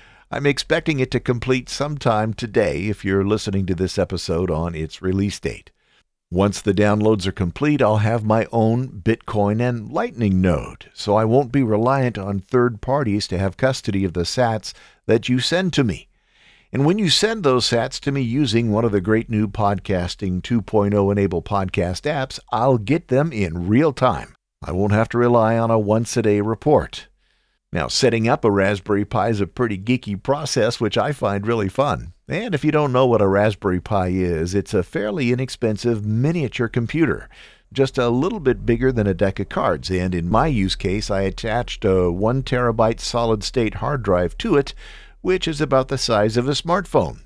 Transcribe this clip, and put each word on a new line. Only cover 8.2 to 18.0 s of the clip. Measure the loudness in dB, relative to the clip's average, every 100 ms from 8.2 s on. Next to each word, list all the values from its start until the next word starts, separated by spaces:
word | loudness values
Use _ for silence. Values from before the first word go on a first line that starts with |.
my | 0 0 0
own | 0 2 0 -4
Bitcoin | -4 -2 -2 -2 -2 0 0
and | -2 -4 -6
Lightning | -6 -6 -2 0 2
node, | 2 0 -4 -12 -20
so | -8 0
I | 2 4
won't | 2 2
be | 0
reliant | 2 2 2 2 0 -2
on | -4 -4
third | 0 2 2 0
parties | -4 -2 0 -2 -2
to | -2
have | -2 0
custody | -2 0 -2 -2
of | -2
the | -2
sats | -2 0 0 -2 -6 -16 -20 _
that | 0 0 2
you | 0
send | 0 0 0
to | 2
me. | 0 -2 -10 _ _ _ _ _ _
And | 0 2
when | 2
you | 2
send | 2 2 2
those | 2 2 2
sats | 0 -2 -4